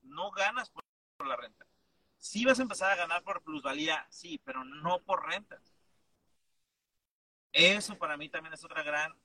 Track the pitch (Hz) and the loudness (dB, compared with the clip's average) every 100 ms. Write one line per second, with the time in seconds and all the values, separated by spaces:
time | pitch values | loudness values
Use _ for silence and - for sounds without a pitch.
0 | 131 147 196 190 196 233 - - - _ | -14 -6 -6 0 0 0 -6 -12 -18 _
1 | _ _ - - - _ - _ _ _ | _ _ -6 -4 -6 _ -20 _ _ _
2 | _ _ - 214 247 254 262 196 190 190 | _ _ -6 2 6 6 4 0 2 2
3 | 175 170 190 185 160 151 139 135 302 302 | 2 -2 -2 -6 -4 -6 -4 -2 0 0
4 | - - 175 214 - 262 262 285 170 175 | -4 -16 -12 -12 -8 -8 -8 -6 0 0
5 | - 190 - 180 214 - _ _ _ _ | 2 -2 0 -4 -6 -20 _ _ _ _
6 | _ _ _ _ _ _ _ _ _ _ | _ _ _ _ _ _ _ _ _ _
7 | _ _ _ _ _ - 175 202 202 208 | _ _ _ _ _ 6 8 6 0 -6
8 | 156 147 151 170 160 156 - 156 147 147 | -4 -4 -6 -8 -8 -16 -10 -6 -2 -2
9 | 156 - | -2 -6